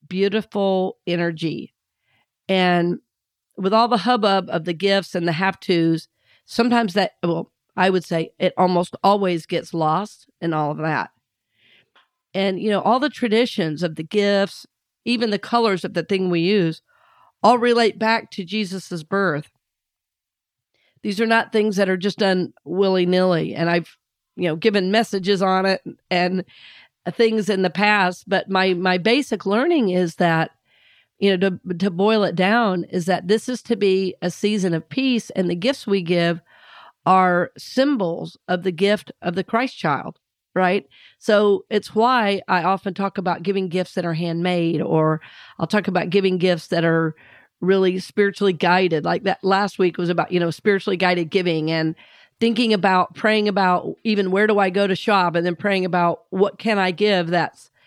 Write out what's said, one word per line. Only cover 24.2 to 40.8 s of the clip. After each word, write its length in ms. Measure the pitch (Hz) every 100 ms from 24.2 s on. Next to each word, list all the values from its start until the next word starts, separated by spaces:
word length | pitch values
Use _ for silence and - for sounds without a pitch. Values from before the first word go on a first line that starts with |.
| _ -
you 80 | 175
know, 80 | 160
given 360 | 220 202 185
messages 500 | 214 226 196 185 196
on 240 | 190 185 190
it 160 | 190 - - -
and 360 | 180 180 185 - - - - - _ -
things 380 | - 226 220 185
in 140 | 190
the 60 | 185
past, 580 | 170 208 208 185 175 -
but 200 | 196 -
my, 240 | 190 190 175
my 220 | 185 180
basic 480 | 175 254 269 202 190
learning 440 | 208 302 330 208
is 260 | 180 175 -
that, 360 | 175 160 160 _ _ _ _ _ _ -
you 180 | 202 185
know, 140 | 196
to, 240 | 180 175 175
to 140 | 196
boil 320 | 170 202 220
it 120 | 190 170
down, 480 | 185 233 220 185 170
is 220 | 180 170
that 200 | 175 180
this 220 | 220 -
is 120 | 247
to 120 | - 214
be 400 | 196 190 190 -
a 80 | 175
season 440 | - 208 214 185
of 140 | 165 -
peace, 400 | - 269 240 -
and 180 | - 175
the 60 | 175
gifts 300 | 226 269 -
we 140 | 196
give 400 | 170 175 170 170 - _ - - - _ -
are 460 | 185 185 175 175 -
symbols 800 | - 247 277 269 180 165 165 - -
of 160 | 180
the 80 | 185
gift 400 | 165 196 208 - -
of 120 | - 175
the 80 |
Christ 340 | 185 226 262 -
child, 420 | 160 139 - - _ _ _ 190
right? 320 | 180 196